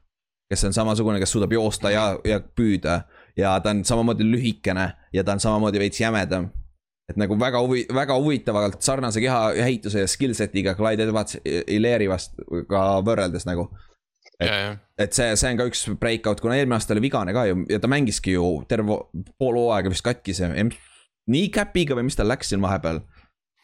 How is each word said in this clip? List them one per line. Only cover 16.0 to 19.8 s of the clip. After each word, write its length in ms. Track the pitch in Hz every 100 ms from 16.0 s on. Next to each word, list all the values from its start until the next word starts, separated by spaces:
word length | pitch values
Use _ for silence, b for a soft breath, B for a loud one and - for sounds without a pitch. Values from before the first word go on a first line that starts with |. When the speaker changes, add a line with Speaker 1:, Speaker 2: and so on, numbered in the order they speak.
Speaker 1:
breakout, 400 | 117 113 107 104
kuna 160 | 117 131
eelmine 180 | 131
aasta 200 | 113 -
oli 80 | 107
vigane 280 | 135 135 90
ka 120 | 117 110
ju 140 | 92 -
ja 100 | 107
ta 80 | 117
mängiski 460 | 143 123 101 95
ju 140 | 90 87 78 -
terve 300 | 113 107 104 - 85 - -
pool 160 | 131
hooaega 380 | 117 120 104